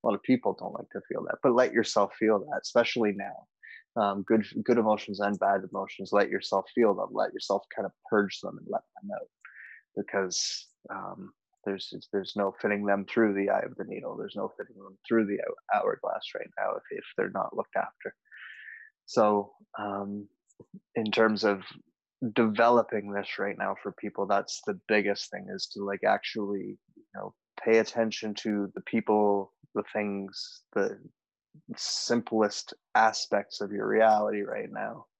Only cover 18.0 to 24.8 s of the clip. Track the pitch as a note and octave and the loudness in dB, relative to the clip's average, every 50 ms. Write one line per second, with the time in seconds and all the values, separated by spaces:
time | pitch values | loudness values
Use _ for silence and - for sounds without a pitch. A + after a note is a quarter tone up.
18 | - G2+ - _ _ _ - - - - - - - - - - - - _ _ | -12 -12 -12 _ _ _ -20 -18 -18 -16 -18 -18 -18 -18 -18 -18 -20 -20 _ _
19 | _ - - B2 G#2+ G#2 G#2 G2+ G2+ - _ _ _ _ - - G#2 G#2 G2 G2 | _ -2 4 4 6 6 6 4 2 -2 _ _ _ _ -10 -8 -6 -4 -4 -4
20 | G2+ G2+ G2+ G#2 G2+ - _ _ _ _ _ _ - _ - G2 _ _ _ A#2+ | -6 -6 -8 -8 -10 -12 _ _ _ _ _ _ -20 _ -20 -20 _ _ _ -2
21 | A2 G#2+ G2+ A2+ A2+ A2 G#2+ F#2+ G#2+ G#2 G2+ F#2+ F2 - - - _ _ _ _ | -2 0 4 4 4 4 4 4 4 2 2 2 -4 -14 -18 -20 _ _ _ _
22 | _ _ _ _ C3 A#2 G#2+ B2 A#2 A2 G#2 G#2+ A#2 A#2+ B2 A#2+ G#2+ - A2+ G#2+ | _ _ _ _ -6 -2 2 4 4 4 4 4 6 6 6 6 4 2 -4 -6
23 | G2+ G2+ G2+ G2+ G2 - - - G2 G2+ F#2+ - G2+ G2 G2 - - G#2 - - | -4 -4 -6 -6 -6 -6 -6 -4 -4 -4 -4 -4 -4 -4 -4 -4 -8 -10 -8 -6
24 | - G2+ - - G2+ F#2+ G2+ G2 G2 - - - - - G2 F#2 | -10 -8 -4 -4 0 2 2 0 0 -2 -10 -8 -6 -6 -6 -6